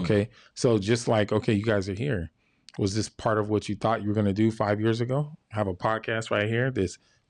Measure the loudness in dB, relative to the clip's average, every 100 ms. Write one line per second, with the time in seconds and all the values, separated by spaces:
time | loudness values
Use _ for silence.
0 | 2 2 0 -6 -20 -2 2 2 2 0
1 | 2 2 2 0 2 0 2 0 0 -4
2 | -4 -4 -6 _ _ _ _ -2 -2 0
3 | -4 -4 0 0 2 -2 -2 -2 0 0
4 | 0 0 0 2 2 2 0 0 0 0
5 | -2 -2 -4 -10 _ -4 -4 -2 -2 -2
6 | -4 -6 -2 0 0 0 0 0 -2 -4
7 | _ _ -2